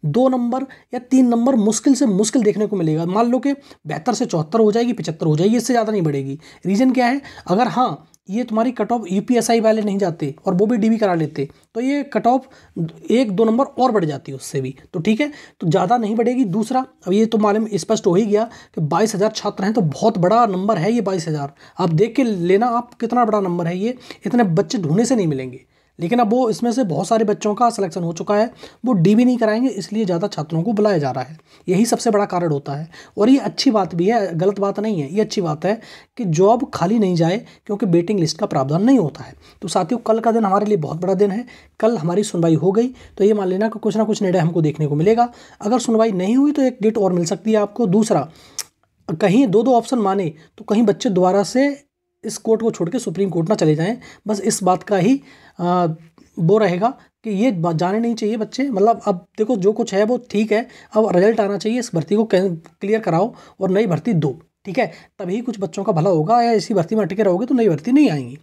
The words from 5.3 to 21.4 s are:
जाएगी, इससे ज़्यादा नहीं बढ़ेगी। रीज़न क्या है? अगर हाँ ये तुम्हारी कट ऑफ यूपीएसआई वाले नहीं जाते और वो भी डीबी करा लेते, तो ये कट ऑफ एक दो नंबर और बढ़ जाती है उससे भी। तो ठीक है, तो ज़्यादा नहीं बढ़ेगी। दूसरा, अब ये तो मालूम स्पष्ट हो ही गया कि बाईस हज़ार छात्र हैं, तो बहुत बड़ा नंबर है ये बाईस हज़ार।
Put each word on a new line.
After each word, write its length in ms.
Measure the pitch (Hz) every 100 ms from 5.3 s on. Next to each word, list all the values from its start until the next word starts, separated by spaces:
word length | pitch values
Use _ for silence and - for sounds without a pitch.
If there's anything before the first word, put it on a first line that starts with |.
| 151
जाएगी, 200 | 185 233
इससे 160 | 226
ज़्यादा 200 | 240 214
नहीं 100 | 214
बढ़ेगी। 360 | 165 139 135 139 - - 175
रीज़न 260 | 196 262
क्या 140 | 254 240
है? 140 | 277 - - -
अगर 220 | 185 247
हाँ 400 | 175 247 147 _ _ _
ये 160 | 202
तुम्हारी 280 | 240 220 233
कट 200 | 254 208
ऑफ 120 | 240 214
यूपीएसआई 520 | 190 202 240 226 233
वाले 220 | 220 220
नहीं 160 | 208 196
जाते 360 | 190 160 147 139 -
और 80 |
वो 120 | 180 208
भी 100 | 240
डीबी 180 | 220 226
करा 160 | 214
लेते, 340 | 175 151 147 143 - _
तो 60 | -
ये 220 | 254 285
कट 220 | 285 220 233
ऑफ 220 | 262 254 - _ - 165 - -
एक 200 | 226 254
दो 120 | 185
नंबर 200 | 226 226
और 280 | 262 - 254
बढ़ 120 | 214
जाती 280 | 165 143 -
है 40 | 135
उससे 240 | - 147
भी। 140 | 131 131 -
तो 80 | 180
ठीक 200 | 165 220
है, 100 | 294 294 - _
तो 60 | 180
ज़्यादा 280 | 185 175 240
नहीं 160 | 220 220
बढ़ेगी। 280 | 233 247 240
दूसरा, 380 | 175 220 254 262 _ -
अब 60 |
ये 120 | 196 220
तो 120 | 220
मालूम 280 | 214 208 214
स्पष्ट 320 | 196 165 220 -
हो 80 |
ही 120 | 175 220
गया 180 | 208 226 - -
कि 60 | -
बाईस 320 | 151 170 214
हज़ार 180 | 202 214
छात्र 320 | 220 208 202
हैं, 80 | 196
तो 80 | 220
बहुत 380 | 170 131 220 226
बड़ा 260 | 170 226 240
नंबर 300 | 185 196 214
है 140 | 175
ये 80 | 240
बाईस 260 | 196 190 160
हज़ार। 260 | 151